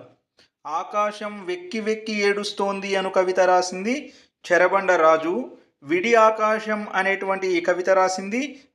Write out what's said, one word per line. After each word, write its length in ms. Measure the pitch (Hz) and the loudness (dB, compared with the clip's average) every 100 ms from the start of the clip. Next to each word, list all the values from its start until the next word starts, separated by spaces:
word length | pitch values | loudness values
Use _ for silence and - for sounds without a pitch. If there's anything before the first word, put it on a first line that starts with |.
| - _ _ _ _ _ 143 | -18 _ _ _ _ _ -8
ఆకాశం 760 | 160 185 208 208 208 208 208 180 | -8 -4 -2 -2 -4 -10 -10 -8
వెక్కి 340 | 180 - 220 | -8 -6 -6
వెక్కి 400 | 208 220 220 208 | -4 -4 -4 -2
ఏడుస్తోంది 760 | 202 202 202 - 202 196 196 196 | 0 0 -4 -4 -4 -4 -4 -2
అను 140 | 190 | 0
కవిత 300 | 196 185 185 | 0 2 2
రాసింది 760 | 180 180 180 185 202 285 - - _ _ - | 4 4 2 -4 -4 -4 -8 -20 _ _ 0
చెరబండరాజు. 1000 | 170 180 196 190 175 160 156 160 208 - - _ _ | 4 4 2 2 4 6 4 0 -4 -6 -14 _ _
విడి 320 | 139 175 214 233 | -4 -2 4 6
ఆకాశం 720 | 220 220 214 214 214 208 208 | 6 4 0 -2 -2 -6 -4
అనేటువంటి 540 | 190 190 196 190 190 190 | -2 -2 -2 -2 -2 0
ఈ 140 | 170 | 0
కవిత 280 | 170 175 185 | 0 0 2
రాసింది 720 | 190 185 185 196 233 285 - _ | 2 2 -2 -4 -4 -6 -10 _